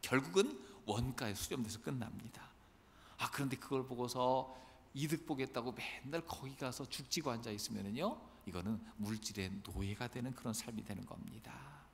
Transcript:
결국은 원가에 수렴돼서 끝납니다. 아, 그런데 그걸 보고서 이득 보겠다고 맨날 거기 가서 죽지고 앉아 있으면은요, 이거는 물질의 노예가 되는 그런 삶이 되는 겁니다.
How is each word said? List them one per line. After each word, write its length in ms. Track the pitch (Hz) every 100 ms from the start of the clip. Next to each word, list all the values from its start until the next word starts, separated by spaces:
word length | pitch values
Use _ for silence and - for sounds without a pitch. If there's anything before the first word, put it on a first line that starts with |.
결국은 580 | - 131 151 185 262 - - - -
원가에 480 | 104 123 127 113
수렴돼서 480 | 98 - 135 110 104
끝납니다. 680 | - 135 110 107 117 - - - - - - - - -
아, 120 | -
그런데 240 | - 139 127
그걸 300 | - 135 127
보고서 680 | 120 123 127 127 131 131 - - - -
이득 320 | 139 151 156 -
보겠다고 480 | 139 131 123 120
맨날 500 | 110 - - 135 165 165
거기 280 | - 135 135
가서 320 | 135 123 135
죽지고 440 | - 139 - 143
앉아 180 | 117 117
있으면은요, 720 | 104 - 107 98 117 190 302 - - -
이거는 400 | 87 92 110 - -
물질의 640 | 104 110 - 104 92 98
노예가 460 | 98 92 98 104 120
되는 240 | 123 123 -
그런 180 | 123
삶이 300 | 107 - 110
되는 220 | - 101 98
겁니다. 680 | 85 - 110 - - 139 147 -